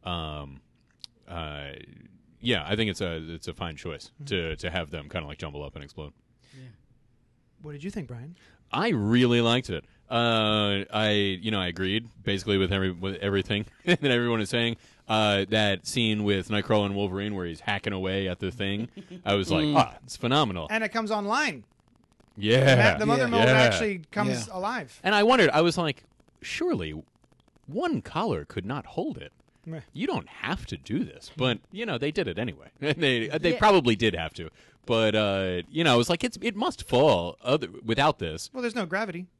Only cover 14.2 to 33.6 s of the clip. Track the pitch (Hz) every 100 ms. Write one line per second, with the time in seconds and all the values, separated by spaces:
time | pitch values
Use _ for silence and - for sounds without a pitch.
14.2 | 120 117 101 120 117 117 _ _ - 110
15.2 | 107 101 98 107 104 95 - - 113 107
16.2 | 104 101 90 104 - 107 101 98 101 92
17.2 | 104 101 87 82 - 101 110 98 95 95
18.2 | 95 90 95 120 98 101 117 - - 180
19.2 | - 202 180 165 151 143 73 - - -
20.2 | 120 139 131 90 76 220 220 226 214 214
21.2 | 202 254 294 139 104 _ _ _ _ _
22.2 | _ - 104 123 131 127 - 82 - -
23.2 | - - 123 131 123 98 - 92 78 -
24.2 | 208 120 110 185 196 247 139 - 180 208
25.2 | 214 254 165 147 170 170 165 135 _ _
26.2 | _ _ - - 359 262 80 110 - _
27.2 | _ _ _ _ - 170 349 247 - 160
28.2 | 214 95 73 - 95 139 - - - 95
29.2 | - _ _ _ - 160 - 143 262 311
30.2 | 76 - 117 - - 85 - 143 - -
31.2 | - - 127 117 _ 190 233 127 139 156
32.2 | 139 85 117 78 - _ 143 156 147 123
33.2 | 110 156 170 165